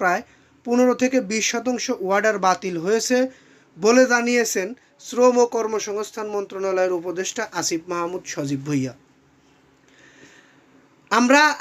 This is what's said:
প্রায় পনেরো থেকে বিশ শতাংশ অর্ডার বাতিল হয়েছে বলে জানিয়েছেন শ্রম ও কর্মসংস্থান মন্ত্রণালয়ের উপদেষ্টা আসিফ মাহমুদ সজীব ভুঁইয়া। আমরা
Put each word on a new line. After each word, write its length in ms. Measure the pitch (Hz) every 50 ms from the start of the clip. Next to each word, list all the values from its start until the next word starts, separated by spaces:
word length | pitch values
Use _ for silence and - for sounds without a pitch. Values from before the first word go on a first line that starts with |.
প্রায় 220 | 196 180 175 208 247 - _ _ _ _ _ _ _
পনেরো 280 | 247 240 247 254 247 247 247 254
থেকে 160 | 254 262 254 208 185
বিশ 140 | 214 220 202 - -
শতাংশ 320 | 233 226 247 254 226 - - 247 - 190 185 190
অর্ডার 240 | 202 202 220 214 202 185
বাতিল 300 | 185 185 - - 190 180 165 160
হয়েছে 340 | 185 220 226 220 - 254 247 254 262 - - _ _ _ _ _ _ _
বলে 260 | 165 165 214 233 254 262 247 240
জানিয়েছেন 560 | 240 240 240 240 240 233 226 - 214 185 202 247 - _ _ _ _ -
শ্রম 280 | - - 226 247 254 247 247 240
ও 20 | 240 -
কর্মসংস্থান 720 | 226 226 220 220 208 202 214 202 208 214 196 - 233 214 214 208
মন্ত্রণালয়ের 640 | 202 196 196 202 190 190 196 190 185 185 185 185 175
উপদেষ্টা 420 | 165 185 175 170 185 - - - 220 208 - 180
আসিফ 220 | 156 - 175 160 165 180 180
মাহমুদ 300 | 175 170 170 180 185 - - -
সজীব 280 | - 147 139 143 135 135
ভুঁইয়া। 260 | 147 147 139 131 127 117 - _ _ _ _ _ _ _ _ _ _ _ _ _ _ _ _ _ _ _ _ _ - _ _ - - _ - _ _ _ _ _ _ _ _ _ _ _ _ _ _
আমরা 320 | 196 226 247 247 262 285 302 302 285 -